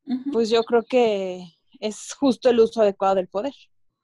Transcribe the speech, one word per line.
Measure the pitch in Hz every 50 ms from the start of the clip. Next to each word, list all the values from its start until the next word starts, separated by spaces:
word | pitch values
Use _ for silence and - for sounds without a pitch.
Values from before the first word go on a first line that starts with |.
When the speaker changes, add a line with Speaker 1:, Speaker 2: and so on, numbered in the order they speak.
| _
Speaker 1:
Ujú. | - 247 254 254 277
Speaker 2:
pues | 285 226 233 208
yo | 233 226 226
creo | - 240 233 226
que | - 254 247 240 220 208 196 190 185 180 185 180 170 - _ _ _ _ -
es | - 214 208 - - - -
justo | - 285 277 233 - - 254
el | 240 233
uso | 226 226 - 226 220
adecuado | 202 196 - 196 196 196
del | 190 185 -
poder. | - 190 226 277 - - _ _ _ _ _ _ _ _